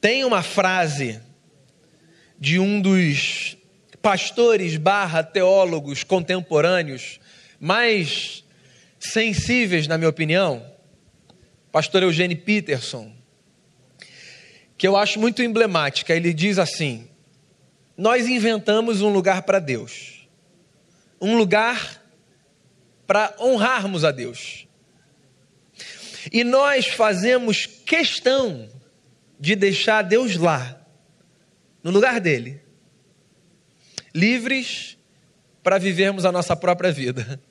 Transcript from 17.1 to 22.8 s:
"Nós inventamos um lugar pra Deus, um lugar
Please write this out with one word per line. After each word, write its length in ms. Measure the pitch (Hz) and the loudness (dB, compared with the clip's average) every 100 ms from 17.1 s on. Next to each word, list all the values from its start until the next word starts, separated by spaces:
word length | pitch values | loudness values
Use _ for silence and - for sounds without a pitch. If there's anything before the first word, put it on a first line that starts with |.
| _ _ _ _ _ _ _ _ | _ _ _ _ _ _ _ _
"Nós 320 | - 202 247 240 | -2 0 2 0
inventamos 760 | 254 214 220 196 214 226 208 | 0 0 0 0 0 0 0
um 100 | 208 | 2
lugar 300 | 202 185 190 | 2 2 0
pra 160 | 185 196 | 0 -2
Deus, 680 | 151 120 110 - - - _ _ _ _ _ _ _ _ _ _ | 0 -6 -8 -16 -18 -20 _ _ _ _ _ _ _ _ _ _
um 160 | 190 233 | 0 2
lugar 680 | 208 208 226 240 - - _ _ _ _ _ _ _ _ | 2 2 0 -2 -8 -16 _ _ _ _ _ _ _ _